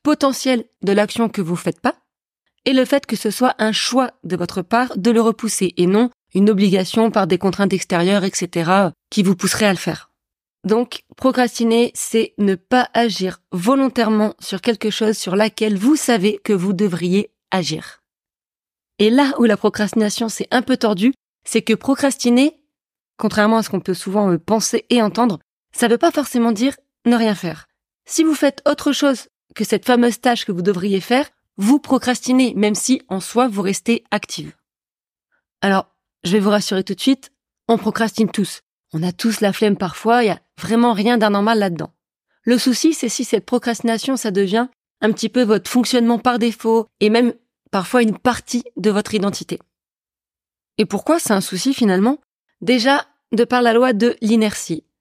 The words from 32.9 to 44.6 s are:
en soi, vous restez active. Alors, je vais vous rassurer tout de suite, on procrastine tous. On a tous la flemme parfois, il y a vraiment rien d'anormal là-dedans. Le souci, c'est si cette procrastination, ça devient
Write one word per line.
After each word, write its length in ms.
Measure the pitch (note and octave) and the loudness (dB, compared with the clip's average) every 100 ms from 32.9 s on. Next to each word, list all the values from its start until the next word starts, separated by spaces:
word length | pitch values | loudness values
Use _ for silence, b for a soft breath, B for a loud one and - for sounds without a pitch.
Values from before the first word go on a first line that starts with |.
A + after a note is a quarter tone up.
| B3+ - | -2 -2
en 120 | F#3+ | -8
soi, 280 | - A#3+ B3+ | -2 0 0
vous 140 | G3+ | -2
restez 420 | G3 F#3+ - A#3 - | -4 -4 -2 -2 -2
active. 440 | G#3 - - D3+ - _ _ _ _ _ _ _ _ _ _ | -8 -6 -12 -14 -18 _ _ _ _ _ _ _ _ _ _
Alors, 240 | G3 F#3+ - _ _ _ | 0 0 -2 _ _ _
je 100 | F3 | -2
vais 80 | G#3 | 0
vous 100 | G3+ | 2
rassurer 340 | G#3 - F#3+ | 0 0 -4
tout 100 | F#3+ | -4
de 60 | F#3 | -2
suite, 320 | C4 C4+ - _ _ _ - | 0 0 -4 _ _ _ -2
on 120 | A#3 | 0
procrastine 520 | A3 - A3 - G#3+ | 0 -2 -2 0 -2
tous. 320 | - F3+ - _ _ _ | -2 -4 -8 _ _ _
On 100 | D#3+ | -6
a 100 | F3+ | -4
tous 280 | - A3+ G#3 | -2 -4 0
la 120 | G3+ | -2
flemme 240 | - G#3 G3+ | 0 0 0
parfois, 480 | F3+ - A3 A#3+ | -4 -4 0 2
il 20 | A3 | 2
y 40 | |
a 100 | - _ - | -2 _ -14
vraiment 340 | E3 A#3 A#3+ | -2 2 2
rien 240 | G#3 G#3+ A#3+ | 2 0 2
d'anormal 420 | G#3+ G3+ G#3 A3+ | 2 2 0 0
là-dedans. 340 | G3 D#3+ D#3 _ _ _ _ _ | -2 -4 -10 _ _ _ _ _
Le 160 | A3+ B3 | 0 2
souci, 340 | C4 A3+ D#4+ | 2 2 0
c'est 160 | D4+ A#3 | 0 -4
si 160 | - | -6
cette 220 | A#3+ G#3 - | -2 -4 -2
procrastination, 720 | B3 A#3+ A3 A#3 A3+ - C4 | -2 -2 -4 -2 -2 -4 -4
ça 140 | A3 | -2
devient 380 | F#3+ G3 A3 | -2 0 0